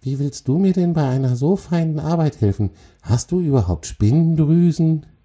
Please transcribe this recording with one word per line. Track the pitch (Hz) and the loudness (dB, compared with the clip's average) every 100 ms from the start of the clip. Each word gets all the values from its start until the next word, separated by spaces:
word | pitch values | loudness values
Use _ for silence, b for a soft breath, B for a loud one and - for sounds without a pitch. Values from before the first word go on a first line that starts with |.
Wie | 131 135 | -6 -4
willst | 143 - - | -4 -6 -2
du | 143 | 0
mir | 190 | 2
denn | 185 175 | 2 0
bei | 160 143 | 0 0
einer | 131 131 123 | 0 0 0
so | 139 196 | 0 -2
feinen | - 170 165 151 | -2 -2 -2 -4
Arbeit | 147 165 156 - | -2 0 0 0
helfen? | 104 98 101 b b b | 0 0 -4 b b b
Hast | - 117 - | -2 -2 -2
du | 180 | -4
überhaupt | 170 135 90 80 - | 0 0 0 -4 -6
Spinnendrüsen? | - 104 143 165 160 151 165 175 151 160 160 - _ | -2 2 2 2 2 2 4 2 2 0 -2 -6 _